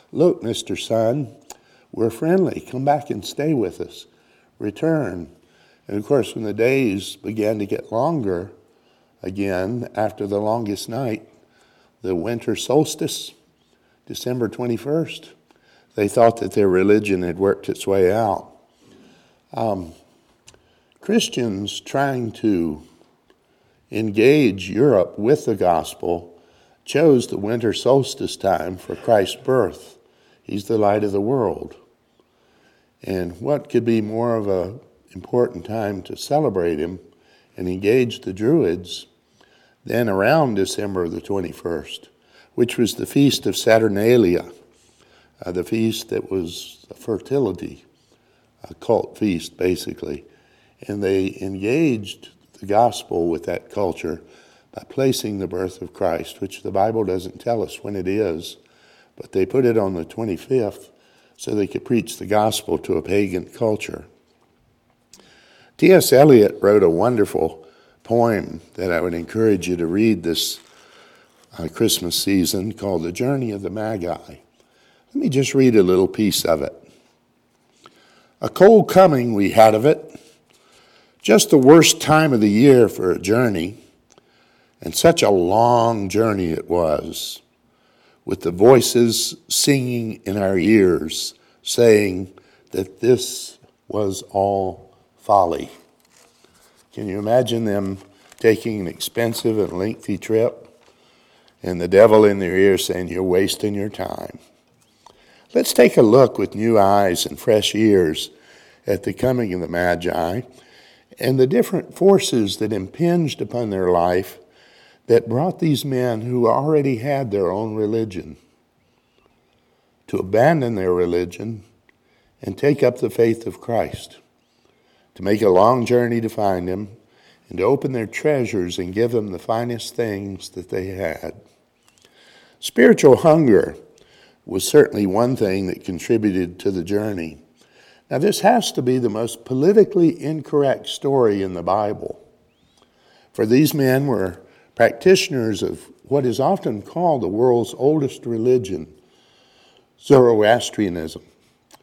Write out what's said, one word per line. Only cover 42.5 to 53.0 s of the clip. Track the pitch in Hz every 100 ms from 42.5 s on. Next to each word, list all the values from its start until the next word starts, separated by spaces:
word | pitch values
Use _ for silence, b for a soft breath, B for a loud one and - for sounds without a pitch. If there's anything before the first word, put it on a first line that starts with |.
| -
which | 120 -
was | 113 -
the | 107
feast | 143 139 - 107
of | 92
Saturnalia, | 117 110 110 98 110 123 95 87 - - _ b b b b b b _
uh, | 90
the | 90
feast | 85 113 113 110 -
that | 107 -
was | 95 85 90 - - -
a |
fertility, | - - 101 - 139 113 90 82 - _ _ _ _ _ _ _ _
a | -
cult | - - 107 - -
feast, | 107 87 - -
basically. | 92 90 - - - 73 - b b b b _ -
And | 104
they | 98 98 95 -
engaged | 95 95 101 147 160 113 95 - - _ _ _
the | 98
gospel | 104 120 110